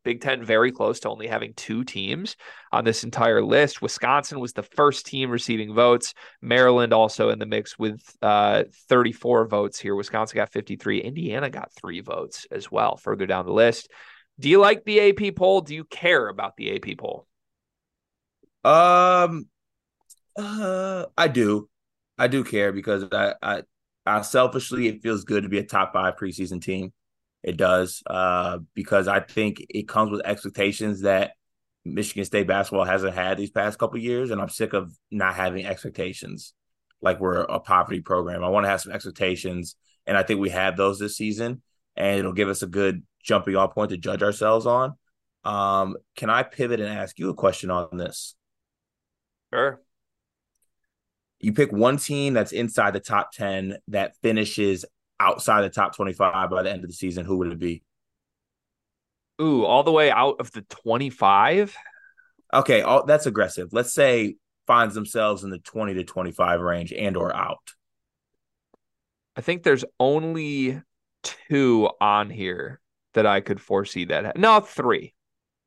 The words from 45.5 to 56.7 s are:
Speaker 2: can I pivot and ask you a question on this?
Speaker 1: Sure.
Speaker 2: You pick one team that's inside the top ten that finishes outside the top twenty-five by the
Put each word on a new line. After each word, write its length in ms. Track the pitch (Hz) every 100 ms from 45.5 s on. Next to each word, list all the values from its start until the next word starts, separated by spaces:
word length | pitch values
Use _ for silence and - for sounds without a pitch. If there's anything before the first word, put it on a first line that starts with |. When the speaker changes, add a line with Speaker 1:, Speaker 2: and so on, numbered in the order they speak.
| 101 98 98 95 92 _
Speaker 2:
can 160 | - 110
I 120 | 117
pivot 360 | 127 - 127 117
and 100 | 104
ask 300 | 104 98 -
you 120 | 92
a 40 |
question 360 | - 98 92 92
on 260 | 90 82 90
this? 380 | 87 - - - _ _ _ _ _ _ _ _ _ _ _
Speaker 1:
Sure. 280 | 120 135 131 _ _ _ _ _ _ _ _ _ _ _ _ _ _ _ _
Speaker 2:
You 120 | 110
pick 200 | 107 143
one 260 | 104 120 139
team 340 | - 143 139
that's 200 | 123 101
inside 420 | 95 120 - 104
the 60 | 98
top 320 | - 104 104
ten 440 | - 101 95 95 - -
that 280 | 101 95 _
finishes 640 | 113 110 107 - 101 92 - _ _ -
outside 400 | 98 - - 107
the 80 | 98
top 260 | - 98
twenty-five 540 | - 98 90 95 90 92
by 140 | 90
the 80 | 92